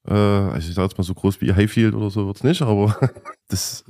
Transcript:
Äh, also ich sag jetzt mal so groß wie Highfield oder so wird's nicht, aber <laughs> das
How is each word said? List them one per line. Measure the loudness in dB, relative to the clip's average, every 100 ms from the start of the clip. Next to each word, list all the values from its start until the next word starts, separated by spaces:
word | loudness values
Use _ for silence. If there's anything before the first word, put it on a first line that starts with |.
| -2
Äh, |
also | 2 4 2 0 -2 -4
ich | -2
sag |
jetzt | -2 -2
mal | -6
so |
groß | -2 -2 0
wie | 0
Highfield | 2 2 2 0 0
oder | -4
so | -4 -6
wird's | -2
nicht, | -2 0
aber | 0 2 2 2
<laughs> | -2 -4 -20 -18 -8
das | -6 -6 -10